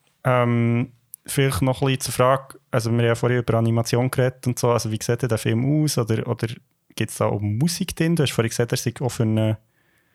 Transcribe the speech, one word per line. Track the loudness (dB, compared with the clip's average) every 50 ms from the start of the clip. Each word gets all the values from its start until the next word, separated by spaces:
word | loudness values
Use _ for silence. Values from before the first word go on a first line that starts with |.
| _ _ _ _ 0
ähm, | 2 4 4 4 4 2 2 2 2 2 0 -2 -4 -8 _ _ _ -20 _ -12
vielleicht | -4 0 0 2 2 2 2
noch | 0 0 0 2
ein | 0
bisschen | 0 0 0
zur | -4 -6 0
Frage, | 2 4 4 4 2 -2 -10 -20 -20 _ -4
also | -2 -2 0 0
wir | 0 2
haben | 2
ja | 2 2
vorhin | 2 2 0 0 0
über | 0 2 2 2
Animation | 2 2 2 0 0 0 0 0 0 0
geredet | 0 0 0 0 -2 -2 -4
und | -4 -2 0
so, | 2 2
also | 2 2 0 -2
wie | -6 -4
sieht | -2 -2 -2 -2
denn | 0 -2
der | -2 -2
Film | 0 0 0 0 0 0 0 0 0
aus | 0 0 -2
oder, | -2 0 -2 -2 -2
oder | -4 -4 -4 -4 -6 -6 -10 _ _ _ _ _ _ -6
gibt's | -6 -6 -6 -2
da | -2 -2
auch | 0 0 -2
Musik | -2 -2 -2 0 0 -2 -2 -4 -6 -8 -2
drin? | -2 0 0 2
Du | 2
hast | 0 0
vorhin | 0 0 0 0
gesagt, | 0 -2 0 0
er | 0 -2
sei | -2 -4 -4 -2
auch | -6 -4
für | -2 0 0
eine, | 2 2 2 2 2 0 -2 _ _ _ _ _ _ _ _ _ _